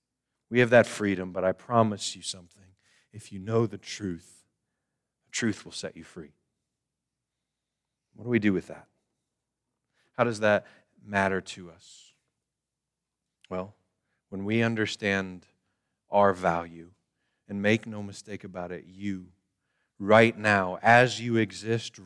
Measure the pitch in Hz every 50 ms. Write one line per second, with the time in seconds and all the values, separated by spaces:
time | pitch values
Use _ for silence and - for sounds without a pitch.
0 | _ _ _ _ _ _ _ _ _ - 117 123 123 113 123 120 107 - - -
1 | 107 101 95 90 92 92 90 92 90 92 92 - - - 120 117 113 110 104 98
2 | - - - 95 - - - 92 87 _ _ _ 95 95 95 _ _ _ _ _
3 | _ _ - 110 - - 101 95 92 110 113 113 117 107 104 95 - - - -
4 | 104 95 87 82 - - - _ _ _ _ _ _ _ _ _ _ _ _ _
5 | _ _ _ _ _ _ - - 127 110 98 - - 87 - - - 80 - 82
6 | 80 - - 90 78 71 _ _ _ _ _ _ _ _ _ _ _ _ _ _
7 | _ _ _ _ _ _ _ _ _ _ _ _ _ _ _ _ _ _ _ _
8 | _ _ _ - 107 120 120 113 104 104 95 85 - - 73 - - _ _ _
9 | _ _ _ _ _ _ _ _ _ _ _ _ _ _ _ _ _ _ _ _
10 | _ _ - - 120 120 110 104 110 107 104 95 - - - _ _ _ _ _
11 | - 104 104 98 98 95 95 92 - - - 95 90 85 82 87 _ - - -
12 | - _ _ _ _ _ _ _ _ _ _ _ _ _ _ _ _ _ _ _
13 | _ _ _ _ _ _ _ _ _ - 92 92 92 107 104 _ _ _ _ _
14 | _ _ _ _ _ - 98 98 98 101 110 117 117 113 113 110 107 104 - -
15 | 110 101 98 98 95 95 92 90 _ _ _ _ _ _ _ _ _ _ _ _
16 | _ - 101 101 101 98 92 87 92 90 85 85 85 85 82 82 82 87 _ _
17 | _ _ _ _ _ _ _ _ _ - 104 101 98 104 110 113 - 117 107 104
18 | 104 98 101 - - - 101 95 - 95 90 92 87 90 90 80 - 85 92 95
19 | 101 101 98 92 90 90 _ _ _ _ _ _ _ _ _ _ _ _ _ -
20 | 98 98 107 113 117 113 113 101 107 107 104 98 92 90 92 - 98 110 117 123
21 | 127 123 107 110 117 120 113 113 110 101 - 92 98 110 117 117 - - _ -
22 | 95